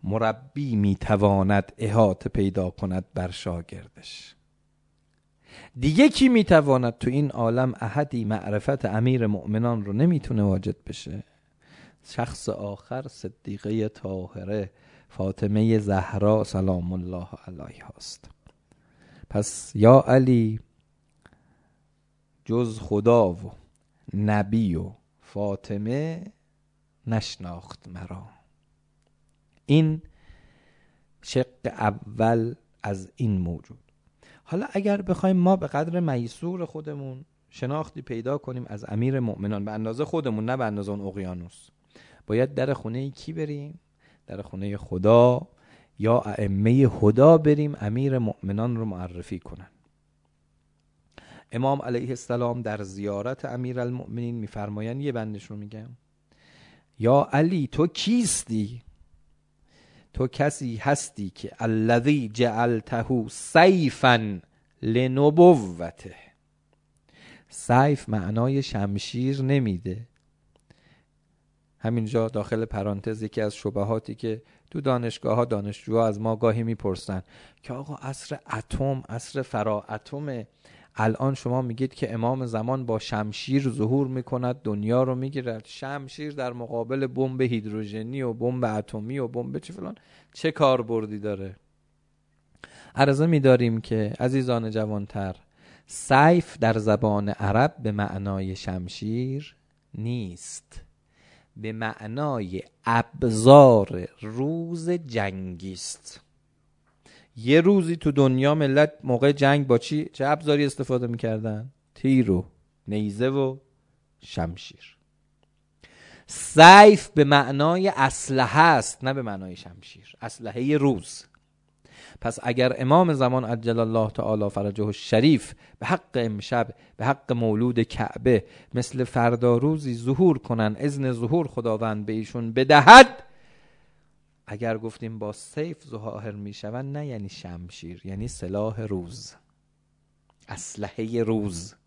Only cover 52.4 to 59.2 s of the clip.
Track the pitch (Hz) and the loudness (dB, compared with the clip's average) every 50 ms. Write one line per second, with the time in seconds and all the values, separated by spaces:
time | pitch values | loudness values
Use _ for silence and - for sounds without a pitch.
52.4 | 123 120 120 123 113 110 107 104 104 95 95 98 101 101 101 101 104 120 135 - | -2 -2 -4 -4 -6 -8 -6 -8 -8 -10 -10 -8 -6 -6 -6 -6 -6 -8 -8 -8
53.4 | - 127 120 123 123 123 127 127 123 123 127 123 - - 113 117 120 120 120 117 | -10 -10 -8 -8 -8 -8 -6 -6 -6 -6 -6 -8 -10 -10 -10 -8 -8 -6 -6 -8
54.4 | 107 98 - 107 104 104 104 104 107 113 120 135 143 143 123 120 110 110 104 101 | -10 -10 -10 -10 -10 -8 -8 -8 -8 -8 -8 -6 -6 -6 -6 -6 -6 -8 -10 -12
55.4 | - - 110 104 104 104 110 110 110 123 123 _ _ _ _ _ _ _ _ _ | -14 -16 -16 -16 -16 -16 -16 -18 -18 -20 -20 _ _ _ _ _ _ _ _ _
56.4 | _ _ _ - - - _ _ _ _ _ _ 107 117 131 139 - - - 139 | _ _ _ -20 -20 -20 _ _ _ _ _ _ 2 4 4 4 4 2 2 2
57.4 | 160 170 185 175 139 127 - - 156 170 - - - 196 226 247 233 175 - - | 2 2 0 -2 -4 -4 0 0 -2 -2 -2 -4 -2 0 0 0 0 0 -4 -4
58.4 | - - 113 110 107 101 120 120 _ - _ _ - _ _ _ | -6 -6 -4 -4 -4 -4 -8 -16 _ -20 _ _ -20 _ _ _